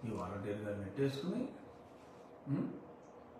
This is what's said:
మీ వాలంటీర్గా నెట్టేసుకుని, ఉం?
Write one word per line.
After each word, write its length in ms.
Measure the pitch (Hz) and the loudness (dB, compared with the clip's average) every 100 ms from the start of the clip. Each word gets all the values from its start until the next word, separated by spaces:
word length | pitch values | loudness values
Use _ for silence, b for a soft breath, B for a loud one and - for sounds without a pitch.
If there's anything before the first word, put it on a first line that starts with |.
మీ 80 | 113 | -2
వాలంటీర్గా 680 | 101 90 98 104 104 104 101 | 0 0 0 0 2 2 0
నెట్టేసుకుని, 720 | 95 - 139 135 180 220 - - - - - - - - - - - | 0 6 6 6 2 2 2 -2 -12 -14 -16 -16 -14 -14 -14 -8 2
ఉం? 320 | 139 - - - - - - - | 4 4 -2 -8 -14 -14 -16 -14